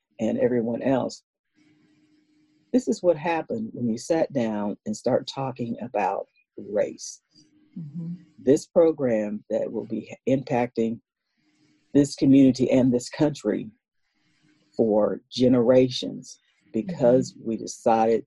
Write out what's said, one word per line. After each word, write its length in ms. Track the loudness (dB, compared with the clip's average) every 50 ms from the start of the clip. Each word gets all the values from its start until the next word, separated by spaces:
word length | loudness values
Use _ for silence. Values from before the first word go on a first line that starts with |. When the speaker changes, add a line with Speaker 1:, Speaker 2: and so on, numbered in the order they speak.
| _ _ _ -4
Speaker 1:
and 180 | -4 -2 0 0
everyone 440 | 0 0 0 0 -2 -2 -4 -4
else, 400 | -2 0 0 0 -2 -4 -8 -12 _ _ _ _ _ _ _ _ _ _ _ _ _ _ _ _ _ _ _ _ _ _ _ _ _ _ _ _ _ _
this 160 | 0 0 0 0
is 140 | -4 2
what 140 | 2 2 2
happened 540 | 2 0 -2 -2 -2 -4 -6 -6 -8 -8 -8
when 160 | -8 -4 -4 -2
you 80 | -2 -4
sat 340 | -2 -2 0 0 0 -2
down 440 | -2 -2 -2 -2 -2 -4 -4 -6 -6 -8 _
and 100 | -10 -10
start 300 | -4 -2 0 0 0 -2
talking 500 | -4 -8 -8 -8 -8 -6 -8 -8 -8 -6 -8
about 460 | -10 -6 -4 -2 -2 -2 -4 -4 -8 -12 _ _ _ _ _
race. 680 | -18 -14 -4 -2 -2 -2 -2 -4 -12 -16 -18 -18 -20 _ _ _ _ _ _ _ _ _ _ _ -16
Speaker 2:
Mm-hmm. 360 | -16 -12 -12 -10 -10 -10 -12 -12 -14 _ _ -4
Speaker 1:
This 280 | 2 2 2 2 0
program 800 | _ _ 4 4 4 2 0 -2 -2 -2 -2 -2 -4 -8 -10 -8 _
that 200 | -4 -4 -4 -4
will 140 | -6 -8 -8
be 280 | -6 -8 -10 -10 -12 -18 -8 _ -2
impacting 720 | -2 -2 -2 -2 -2 -2 -2 -2 -2 -2 -2 -2 -4 -8 _ _ _ _ _ _ _ _ _ _ _ _ _ _ _ _ _ _ 2
this 200 | 2 2 2 0
community 540 | 0 4 6 6 8 8 6 4 2 0 2
and 220 | 4 4 4 4
this 160 | 2 0 -4 -6
country 640 | -2 0 0 0 0 -2 -2 -2 -2 -2 -6 -10 -16 _ _ _ _ _ _ _ _ _ _ _ _ _ _ _ _ _ _ _ _
for 440 | 0 2 2 4 2 2 0 -2 -6 -10 _
generations, 1080 | -2 2 4 4 4 4 4 6 6 6 6 4 0 -6 -8 -8 -10 -12 -16 -18 -20 _ _ _ _ _ _ _
because 600 | -6 -6 -6 -6 -4 2 4 4 4 4 2 -2
Speaker 2:
Mm-hmm. 160 | -10 -12 -8 -8
Speaker 1:
we 80 | -6
decided 680 | -6 -8 -12 -14 -4 0 2 2 4 4 2 2 0 -2